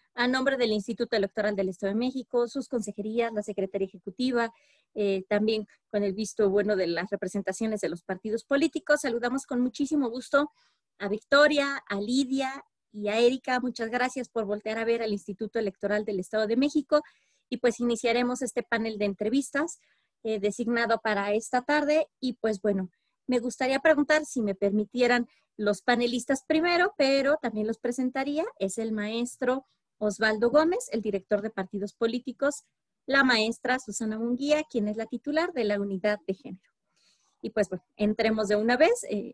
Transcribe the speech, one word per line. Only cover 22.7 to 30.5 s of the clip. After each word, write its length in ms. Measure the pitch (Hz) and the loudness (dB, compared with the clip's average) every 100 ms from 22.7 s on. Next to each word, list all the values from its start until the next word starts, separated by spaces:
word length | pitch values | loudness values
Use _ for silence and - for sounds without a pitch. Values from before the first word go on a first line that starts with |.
| 190 185 _ _ _ | 0 -2 _ _ _
me 140 | - 247 | -2 -2
gustaría 400 | 233 - 262 269 | -2 -2 -2 4
preguntar 440 | 320 294 294 311 | 4 4 4 2
si 180 | 302 254 | 0 -2
me 100 | 208 | -2
permitieran 720 | 190 202 208 208 247 240 247 233 _ _ - | 0 0 0 0 2 2 2 0 _ _ -4
los 240 | 208 202 | -2 0
panelistas 640 | - 240 240 240 - 269 | 0 0 0 -2 -2 -2
primero, 480 | - 320 349 349 381 | 2 2 2 2 2
pero 420 | - 269 269 269 302 | 2 2 4 2 0
también 280 | 247 214 | -2 -2
los 140 | 214 226 | -4 -4
presentaría. 640 | 247 247 254 269 277 294 403 - | -4 -2 -2 -2 -2 -2 -4 -4
Es 180 | 190 226 | -4 -4
el 140 | 220 | -4
maestro 760 | 214 208 226 240 - 254 269 - _ _ - | -4 -4 -4 -6 -4 -2 -2 -6 _ _ -4
Osvaldo 540 | 214 202 214 214 240 | -4 0 0 2 4